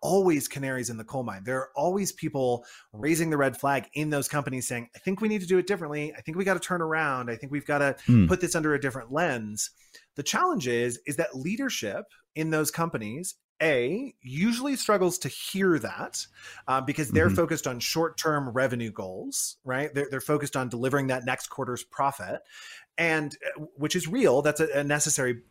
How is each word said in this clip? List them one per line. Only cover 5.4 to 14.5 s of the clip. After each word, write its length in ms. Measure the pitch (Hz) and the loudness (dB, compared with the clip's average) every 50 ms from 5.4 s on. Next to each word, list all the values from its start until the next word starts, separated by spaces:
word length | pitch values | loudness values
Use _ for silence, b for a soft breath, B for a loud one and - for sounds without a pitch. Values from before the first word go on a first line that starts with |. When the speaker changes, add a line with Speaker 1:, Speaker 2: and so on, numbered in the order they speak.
Speaker 1:
to 60 | 185 | 2
do 100 | 170 185 | 4 4
it 100 | 185 180 | 4 4
differently. 460 | 185 202 170 170 147 147 151 147 151 - | 2 0 -2 -2 -4 -4 -4 -4 -6 -8
I 60 | - | -10
think 160 | - 160 160 | -10 -6 -4
we 80 | 185 190 | -2 0
gotta 160 | 196 185 170 | 2 0 0
turn 220 | - - 185 170 | 0 -2 -2 0
around. 480 | 165 160 156 160 156 143 131 127 123 120 | 0 0 0 2 2 2 0 -2 -2 -4
I 60 | 117 | -6
think 140 | 113 143 131 | -6 -6 -6
we've 140 | 147 143 - | -6 -4 -2
gotta 320 | - 147 143 143 139 131 - B | 0 2 4 4 2 2 2 B
Speaker 2:
Hmm. 200 | B 123 113 90 | B 8 8 8
Speaker 1:
put 140 | 82 185 180 | 8 6 4
this 120 | 180 151 - | 2 0 0
under 200 | 165 156 156 147 | 2 2 2 2
a 60 | 139 | 2
different 320 | 143 135 123 135 113 120 | 0 -2 -4 -6 -8 -4
lens." 580 | 135 156 175 160 127 117 110 104 107 107 - - B B B B B B B B B | 0 0 0 2 0 -2 -4 -6 -6 -6 -6 -8 B B B B B B B B B
The 80 | - | -8
challenge 460 | 143 - - 269 359 370 320 196 127 123 | -4 0 2 2 2 2 2 0 0 0
is, 320 | 120 117 120 123 120 - - | 2 2 2 0 -2 -4 -8
is 100 | 147 139 | -6 -2
that 180 | 147 160 - 131 | -2 -2 -2 -2
leadership 680 | 131 135 175 220 226 277 247 - - - 101 - 190 208 - _ _ _ _ - | -6 -4 -4 -2 -2 -2 -2 -4 -4 -6 -6 -6 -6 -10 -12 _ _ _ _ -6
in 160 | 156 160 160 | -4 -2 0
those 200 | 160 156 151 151 | 2 2 0 0
companies, 680 | - 165 165 165 - 120 107 104 117 151 180 - - _ _ _ _ - | 0 -2 -2 -2 -2 -4 -6 -6 -8 -8 -8 -10 -12 _ _ _ _ 0
A, 520 | 156 160 143 123 120 131 180 240 277 240 - _ | 2 2 4 4 2 0 0 -2 -4 -8 -12 _
usually 560 | - 127 131 151 196 240 | -14 -8 -4 0 0 2